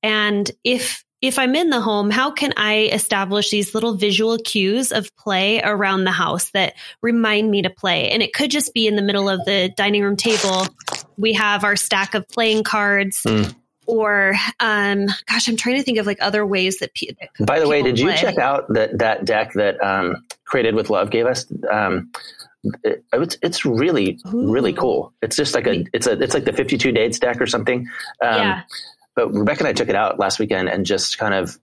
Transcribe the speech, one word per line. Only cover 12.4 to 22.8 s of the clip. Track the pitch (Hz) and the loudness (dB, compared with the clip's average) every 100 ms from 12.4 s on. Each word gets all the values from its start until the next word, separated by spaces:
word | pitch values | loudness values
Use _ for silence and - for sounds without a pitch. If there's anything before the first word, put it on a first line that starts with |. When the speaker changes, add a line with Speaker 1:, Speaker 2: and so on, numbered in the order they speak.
| 226 220 | 2 2
Speaker 1:
cards. | 214 220 202 202 196 - | 0 0 2 0 0 -2
Speaker 2:
Mm. | - 110 104 113 _ _ - | 0 0 0 -4 _ _ -2
Speaker 1:
Or, | 226 214 208 196 202 220 - | 0 2 2 2 0 -2 -2
um, | 226 208 202 202 202 190 - | 0 2 0 0 0 -2 -2
gosh, | 220 233 | -2 0
I'm | 226 | -2
trying | 233 262 | 0 -2
to | |
think | 262 220 | 0 0
of, | 202 | 0
like, | 202 | -2
other | 202 208 208 | -2 0 0
ways | 196 185 190 | 0 0 -2
that | - - | -6 -8
pe-, | - - | -10 -12
that | - - 107 | -18 -4 0
Speaker 2:
By | 147 | 2
the | 151 | 4
way, | 147 | 4
Speaker 1:
people | 127 | 2
Speaker 2:
did | 117 | 2
you | 147 | 2
Speaker 1:
play. | 180 | 4
Speaker 2:
check | - - | 2 2
out | 131 139 - | 2 0 0
that, | 113 107 - | 0 0 2
that | 113 - 98 | 0 0 0
deck | 107 110 | 0 0
that, | 98 101 - | 0 0 2
um, | 98 95 92 - _ - - | 0 0 0 -4 _ -20 -4
Created | 131 113 110 | 0 2 0
with | 101 | 0
Love | 101 101 | 0 0
gave | 113 117 | 0 0
us? | 123 - - - | -2 -6 -8 -2
Um, | 104 98 92 87 - - - - _ - - | 0 0 -2 -6 -14 -18 -18 -20 _ -8 -4